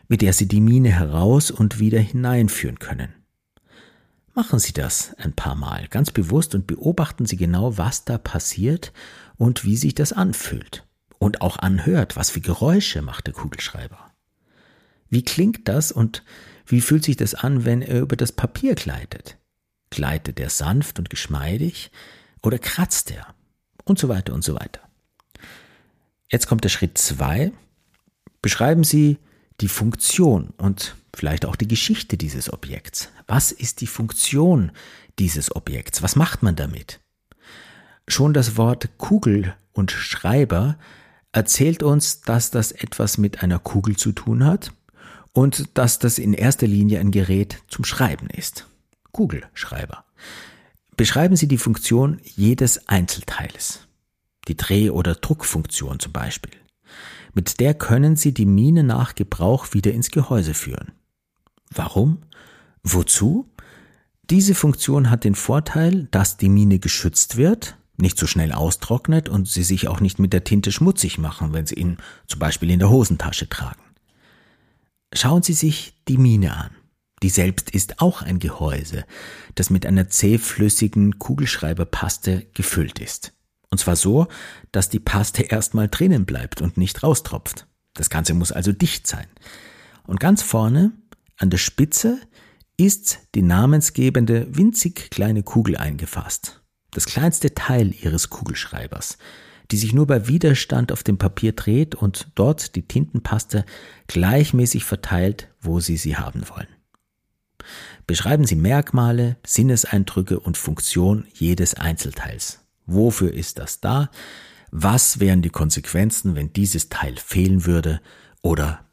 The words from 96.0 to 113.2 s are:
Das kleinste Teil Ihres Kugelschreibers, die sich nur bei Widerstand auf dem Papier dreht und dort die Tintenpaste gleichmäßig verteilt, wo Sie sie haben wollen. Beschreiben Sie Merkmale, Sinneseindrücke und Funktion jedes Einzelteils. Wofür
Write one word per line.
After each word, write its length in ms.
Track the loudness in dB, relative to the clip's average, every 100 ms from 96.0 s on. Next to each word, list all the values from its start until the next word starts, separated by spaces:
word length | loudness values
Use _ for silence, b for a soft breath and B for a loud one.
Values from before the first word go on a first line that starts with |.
| -8 -8 -8 -10 -10 -18 _ _ _
Das 140 | -6 -4
kleinste 480 | 0 0 2 -2
Teil 380 | -2 0 2 2 0
Ihres 300 | -2 -2 -4
Kugelschreibers, 880 | -8 -8 -8 -10 -10 -12 -12 -12 -14 B B B B B
die 40 | -2
sich 160 | 2
nur 140 | 2 4
bei 220 | 2 2
Widerstand 640 | 2 4 2 2 0 0
auf 100 | -2
dem 160 | 0 0
Papier 340 | 0 0 -2
dreht 440 | -2 0 0 0 0
und 320 | -2 -2 -6 0
dort 400 | 2 2 -4 -8
die 100 | -4
Tintenpaste 800 | -2 -2 -2 -2 -4 -2 -4 -4 B B B -6
gleichmäßig 800 | 0 2 4 4 2 2 0
verteilt, 640 | -4 -6 -2 0 0 -2 -10 _
wo 200 | -4 -2
Sie 160 | 0 -2
sie 200 | -4 -6
haben 320 | -6 -8 -10
wollen. 200 | -14 -16 _ _ _ _ _ _ _ _ _ B B B B -4
Beschreiben 400 | -2 2 2 2
Sie 100 | 2
Merkmale, 800 | 2 2 2 2 2 2 0 -2
Sinneseindrücke 960 | -2 2 4 2 2 0 0 -2 -2 -2
und 160 | -4 -4
Funktion 680 | -4 -4 -2 2 2 0 -4
jedes 400 | -4 0 2 0
Einzelteils. 880 | -2 -4 -4 -6 -8 -10 -10 -12 -12 _ _ -2
Wofür 460 | 2 2 2